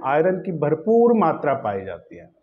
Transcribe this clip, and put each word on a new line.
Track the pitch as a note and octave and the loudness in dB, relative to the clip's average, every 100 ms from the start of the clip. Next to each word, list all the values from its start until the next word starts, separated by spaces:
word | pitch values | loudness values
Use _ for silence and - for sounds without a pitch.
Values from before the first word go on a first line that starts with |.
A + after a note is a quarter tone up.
| C3 | 0
आयरन | D3 F3+ F#3 | 2 2 0
की | F#3+ | -6
भरपूर | D#3+ D3 D#3 G#3+ A#3 A#3+ | -4 -2 -2 2 4 4
मात्रा | A3+ E3 D3+ D3+ | 4 2 0 -2
पाई | C3+ A2 G2 F#2+ | -2 -2 -4 -8
जाती | E2+ - - | -12 -16 -20
है | - _ | -20 _